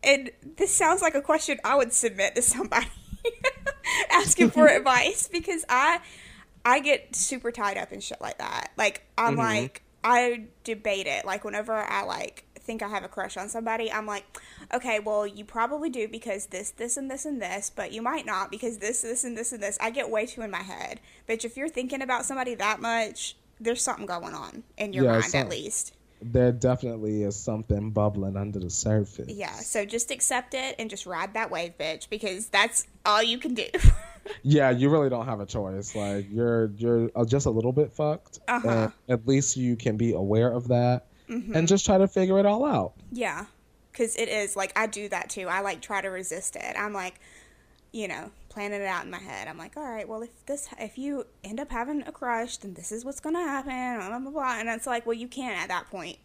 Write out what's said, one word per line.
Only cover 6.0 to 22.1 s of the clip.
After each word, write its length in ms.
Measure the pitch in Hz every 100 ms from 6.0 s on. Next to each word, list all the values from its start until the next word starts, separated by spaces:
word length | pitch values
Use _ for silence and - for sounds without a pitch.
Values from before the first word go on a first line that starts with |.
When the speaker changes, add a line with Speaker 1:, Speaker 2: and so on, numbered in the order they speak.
| - - - - - - 240
Speaker 1:
I 140 | 269
get 360 | 285 269 - -
super 360 | - 262 233
tied 260 | 233 202 196
up 160 | -
in 60 | 196
shit 180 | - -
like 200 | - -
that. 320 | - - - -
Like, 280 | 214 - _ -
I'm 160 | 226
Speaker 2:
Mm-hmm. 60 | 233
Speaker 1:
like, 440 | 226 214 135 - _ _
I 420 | 220 240 247 240 220 _ -
debate 420 | 220 214 196 185
it. 180 | 139 196
Like, 200 | 196 208
whenever 280 | 202 214 220
I, 280 | - 202
like, 400 | 202 - - - _ -
think 220 | - 226
I 80 | 208
have 140 | 208 -
a 20 |
crush 300 | - 196 -
on 100 | 202
somebody, 420 | 233 226 226 220
I'm 140 | 214 214
like, 200 | 202 - - - - 302
"Okay, 260 | 247 247 214
well, 260 | 214 208 208
you 200 | 202 208
probably 440 | 233 233 294 320
do 200 | 247 214
because 380 | 220 226 196 -
this, 240 | 185 208
this, 260 | - 240 277
and 120 | 269
this, 140 | 269
and 180 | 311 277
this, 280 | 185 190 208
but 200 | - 190
you 80 | 220
might 240 | 233 311 277
not 260 | 190 196
because 280 | 214 247 220
this, 220 | 202 247
this, 200 | 233 247
and 140 | 247 226
this, 160 | 233
and 100 | 240
this." 140 | 202 208
I 120 | 226
get 180 | 247 233
way 160 | 220 240
too 160 | -
in 100 | 220
my 120 | 180
head. 360 | 190 - - 226 - - -
Bitch, 160 | 226 233
if 100 | 247
you're 140 | 302
thinking 320 | 277 254 269
about 240 | 262